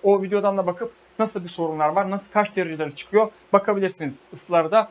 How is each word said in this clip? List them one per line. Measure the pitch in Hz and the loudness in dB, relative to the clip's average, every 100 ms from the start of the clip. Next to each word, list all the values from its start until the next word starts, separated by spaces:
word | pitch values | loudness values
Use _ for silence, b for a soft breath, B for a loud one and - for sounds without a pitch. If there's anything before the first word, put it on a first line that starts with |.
O | 196 202 | 4 2
videodan | 190 202 202 196 | 2 0 0 0
da | 180 | -2
bakıp | 175 233 - _ - | -4 -8 -12 _ -4
nasıl | 214 208 | -4 -4
bir | 175 | -10
sorunlar | - 165 156 151 | -6 -6 0 0
var, | 170 190 | 2 -2
nasıl | 196 - | -4 -2
kaç | 214 208 196 | -2 0 -2
derecelere | 175 160 156 | -4 -4 -6
çıkıyor | 143 - 202 214 B B | -6 0 2 2 B B
bakabilirsiniz | 202 202 202 190 - 147 - _ | 2 2 0 -2 -4 -10 -10 _
ısılarda. | 143 - 170 160 202 - | -16 0 2 4 2 0